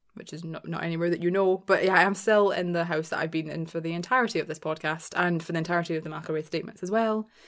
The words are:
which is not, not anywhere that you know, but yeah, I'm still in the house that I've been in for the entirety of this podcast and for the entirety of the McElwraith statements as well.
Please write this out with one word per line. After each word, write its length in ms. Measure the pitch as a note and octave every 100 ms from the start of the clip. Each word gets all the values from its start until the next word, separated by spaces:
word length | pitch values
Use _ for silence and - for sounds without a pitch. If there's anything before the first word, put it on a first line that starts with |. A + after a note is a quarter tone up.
| _
which 180 | - -
is 120 | D#3+
not, 220 | E3 D#3+ -
not 180 | E3+
anywhere 260 | E3 E3 E3+
that 120 | F3
you 80 | F3
know, 280 | F#3+ F#3+ F#3
but 260 | - F#3+
yeah, 100 | F#3+
I'm 200 | F3+ F#3
still 360 | F#3+ - G#3+ G3+
in 220 | F3 F3
the 120 | E3+
house 260 | E3+ D#3 D#3+
that 80 | D#3+
I've 120 | D#3+
been 200 | D#3+ D#3
in 160 | D3 E3
for 140 | E3
the 120 | E3
entirety 460 | E3 - B3+ A#3 E3
of 80 | D3+
this 120 | D3
podcast 540 | D#3+ D#3 D#3 D#3+ - -
and 260 | F3+ E3
for 100 | E3
the 60 | E3+
entirety 380 | E3 E3+ E3+ D#3+
of 80 |
the 60 | D#3+
McElwraith 360 | D#3 E3 D#3 D#3
statements 360 | D#3+ - -
as 80 | F3+
well. 380 | A3 A3 A3 G#3+ _